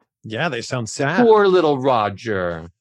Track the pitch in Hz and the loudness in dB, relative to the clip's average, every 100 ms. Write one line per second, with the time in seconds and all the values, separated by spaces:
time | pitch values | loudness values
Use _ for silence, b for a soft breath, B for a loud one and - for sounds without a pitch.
0 | _ _ 110 110 165 117 - 127 110 - | _ _ -10 -6 -4 -6 -6 -6 -6 -4
1 | 143 185 233 214 202 180 156 139 135 120 | -2 2 4 6 6 4 2 0 0 0
2 | 104 98 113 98 87 82 82 _ | 0 -4 -6 -4 -4 -6 -12 _